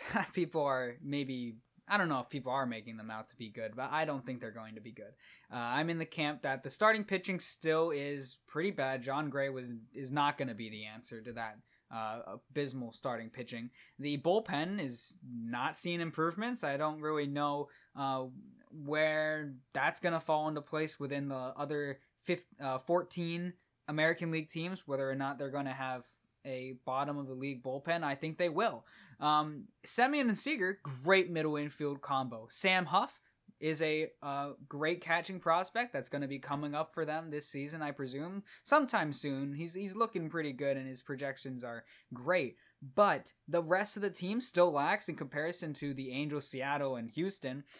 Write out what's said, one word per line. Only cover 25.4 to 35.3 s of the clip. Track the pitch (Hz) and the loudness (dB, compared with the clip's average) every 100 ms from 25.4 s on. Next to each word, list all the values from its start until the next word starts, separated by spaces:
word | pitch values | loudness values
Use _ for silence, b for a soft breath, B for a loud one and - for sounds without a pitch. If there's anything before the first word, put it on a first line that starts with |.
| 139 | -4
gonna | 139 139 | -2 -2
have | 131 131 127 123 - _ _ | -2 -4 -6 -8 -20 _ _
a | 143 131 131 127 | -8 -6 -6 -8
bottom | - 131 143 143 | -2 2 2 0
of | 135 | -4
the | |
league | 131 135 131 | -4 -4 -4
bullpen. | 127 135 165 170 | -4 -4 0 0
I | 156 139 | 0 -2
think | 160 156 | -4 0
they | 175 | 2
will. | 156 226 123 B B B - | 4 2 0 B B B 0
Um, | 151 151 151 151 - _ - | 4 6 4 -4 -12 _ -4
Semien | - 254 294 | 4 4 6
and | 247 202 | 2 2
Seager, | - 220 185 196 | 0 2 0 0
great | 151 127 143 190 175 | -6 -2 6 6 6
middle | 165 156 151 | 2 0 0
infield | 147 - 147 139 | -2 -2 -2 -2
combo. | - 135 131 117 117 | -2 0 0 -6 -8
Sam | - 190 185 165 | 0 4 4 4
Huff | 180 262 - b b - _ | 4 2 -2 b b -20 _
is | 151 151 | 0 2
a, | 156 156 160 - | 2 2 0 -4
uh, | 147 139 143 - 139 | -6 -4 -4 -6 -10
great | 143 156 180 | -2 0 0
catching | - 170 165 | 2 2 2